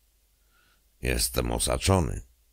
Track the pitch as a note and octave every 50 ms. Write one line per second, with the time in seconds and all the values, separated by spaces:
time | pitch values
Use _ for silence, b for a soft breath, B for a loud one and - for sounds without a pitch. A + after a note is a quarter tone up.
0 | _ _ _ _ _ _ _ _ _ _ _ _ _ _ _ _ _ _ _ _
1 | - B1+ B1 A#1 - - - B1+ B1 A#1 A#1+ A#1+ - B1+ B1 B1+ - F#2 G2 F#2+
2 | D#2+ A#1 G1+ - - - _ _ _ _